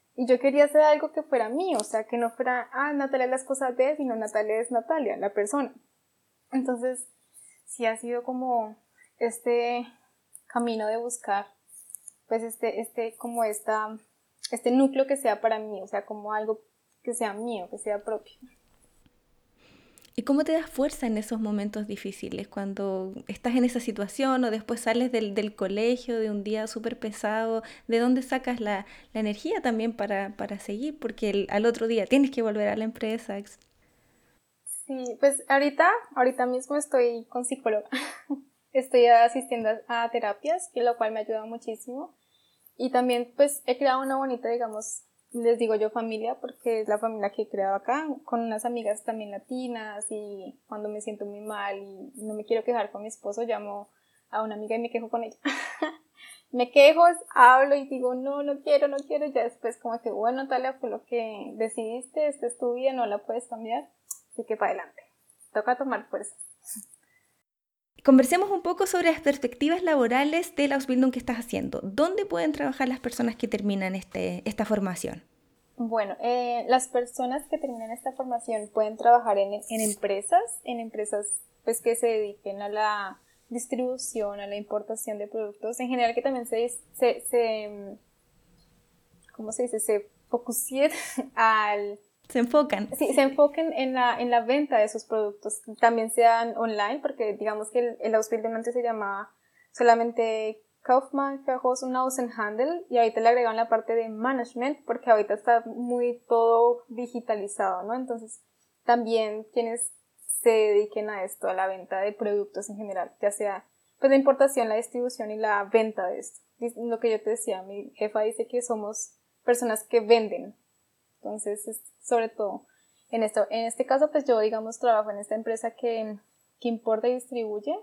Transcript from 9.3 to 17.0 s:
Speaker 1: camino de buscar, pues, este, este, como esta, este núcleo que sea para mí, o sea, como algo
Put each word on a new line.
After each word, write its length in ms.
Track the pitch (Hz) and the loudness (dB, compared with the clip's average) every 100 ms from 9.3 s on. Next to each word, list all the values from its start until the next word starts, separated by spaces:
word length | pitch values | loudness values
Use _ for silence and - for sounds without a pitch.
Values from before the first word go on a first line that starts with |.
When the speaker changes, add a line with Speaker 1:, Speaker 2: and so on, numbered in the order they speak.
| 233 247 240 240 240 240 _ _ _ _ - - | -2 0 2 2 -2 -6 _ _ _ _ -20 -6
Speaker 1:
camino 400 | 240 240 220 214 | -2 -2 -2 -2
de 100 | 226 | -2
buscar, 480 | 240 - - 202 202 _ _ - - - - - - | -4 -6 -2 -2 -4 _ _ -20 -20 -20 -20 -20 -4
pues, 160 | 226 | -4
este, 360 | 226 - 226 214 | -4 -4 -4 -4
este, 360 | 226 - 226 - | -6 -6 -8 -8
como 260 | 240 233 | -6 -2
esta, 560 | 220 208 - 214 214 220 _ _ _ _ - | -2 -2 -2 -2 -2 -8 _ _ _ _ -8
este 180 | 226 240 | -4 2
núcleo 360 | 254 269 269 269 | 4 4 2 0
que 80 | 277 | 0
sea 240 | 247 208 | 0 2
para 180 | 226 220 | 0 0
mí, 240 | 214 196 | -4 -10
o 60 | 202 | -6
sea, 180 | 202 - | -6 -6
como 260 | 214 208 | -10 -6
algo 280 | 214 214 220 _ _ _ _ | -4 -2 -6 _ _ _ _